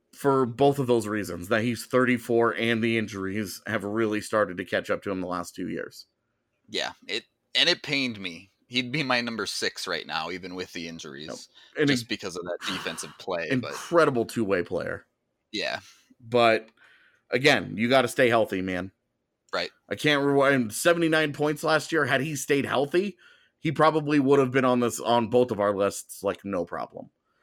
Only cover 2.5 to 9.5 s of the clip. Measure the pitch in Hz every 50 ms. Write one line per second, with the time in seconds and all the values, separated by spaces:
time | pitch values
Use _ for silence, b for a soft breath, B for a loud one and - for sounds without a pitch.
2.5 | 98 80 113 113 117 113 110 117 113 113 110 104 110 98 95 95 95 107 107 92
3.5 | - - _ - 107 113 95 101 104 113 113 107 107 107 104 - - 110 104 92
4.5 | 90 90 92 - - 98 90 - 101 87 - 104 98 92 90 90 90 90 87 -
5.5 | - - 92 90 92 - - - - - - _ _ _ _ _ _ _ _ _
6.5 | _ _ _ _ - 92 69 58 - _ _ - 92 120 - _ _ _ _ _
7.5 | _ 123 139 160 175 - - - 151 139 135 127 113 104 95 90 82 82 98 98
8.5 | _ _ _ _ 120 127 127 123 120 156 147 131 127 120 120 120 113 110 101 92